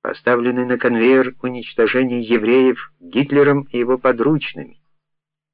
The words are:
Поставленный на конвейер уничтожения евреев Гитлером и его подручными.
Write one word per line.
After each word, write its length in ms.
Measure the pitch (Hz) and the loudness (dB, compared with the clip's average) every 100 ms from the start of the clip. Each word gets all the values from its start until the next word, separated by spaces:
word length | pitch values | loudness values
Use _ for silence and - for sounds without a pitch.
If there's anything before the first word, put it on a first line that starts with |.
Поставленный 640 | - 92 120 120 120 123 | -10 -4 -2 0 0 -2
на 140 | 123 123 | -2 -2
конвейер 560 | 123 117 120 131 127 - | 0 2 4 4 2 -4
уничтожения 800 | 127 123 - - 110 127 131 123 | -10 -10 -8 -2 0 0 -2 -2
евреев 720 | 110 117 107 131 131 123 - _ | -2 0 2 2 2 0 -8 _
Гитлером 640 | - - 139 143 143 143 139 | -6 -4 0 2 2 2 -2
и 60 | 120 | -4
его 200 | 120 131 | -2 0
подручными. 800 | 127 117 127 151 - - - - _ _ _ _ _ _ _ | 0 0 0 0 -4 -12 -16 -20 _ _ _ _ _ _ _